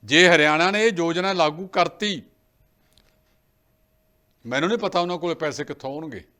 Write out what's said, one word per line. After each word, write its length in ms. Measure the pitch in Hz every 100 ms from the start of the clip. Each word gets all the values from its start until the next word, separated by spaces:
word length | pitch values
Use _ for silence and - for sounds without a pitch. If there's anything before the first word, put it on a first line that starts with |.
ਜੇ 260 | 110 147 180
ਹਰਿਆਣਾ 420 | 165 151 151 180
ਨੇ 120 | 202
ਇਹ 80 | 226 180
ਯੋਜਨਾ 360 | 170 165 190
ਲਾਗੂ 340 | 185 156 151 190
ਕਰਤੀ, 560 | 190 165 - 208 170 - _ _ _ _ _ _ _ _ _ _ _ _ _ _ _ _ _ _ _ _ _
ਮੈਨੂੰ 240 | 117 131 170
ਨਹੀਂ 100 | 226
ਪਤਾ 220 | 202 180
ਉਹਨਾਂ 180 | 175 175
ਕੋਲੇ 160 | 175
ਪੈਸੇ 300 | 160 151 135
ਕਿੱਥੋਂ 280 | 147 147 135
ਆਉਣਗੇ। 300 | 143 160 107 - _